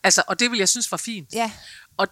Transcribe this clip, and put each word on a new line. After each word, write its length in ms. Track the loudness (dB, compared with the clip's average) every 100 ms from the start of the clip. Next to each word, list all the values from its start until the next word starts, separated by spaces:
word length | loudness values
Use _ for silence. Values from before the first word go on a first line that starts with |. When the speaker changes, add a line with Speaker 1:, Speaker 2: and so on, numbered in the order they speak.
Speaker 1:
Altså, 200 | 4 4 2
og 140 | 2
det 100 | 0
ville 100 | 2
jeg 80 | 0
synes 220 | 0 -2
var 60 | -6
fint. 340 | -6 -8 -8
Speaker 2:
Ja. 180 | -4 -4 -4 -18 -20 -12 -2
Speaker 1:
Og, 120 | -2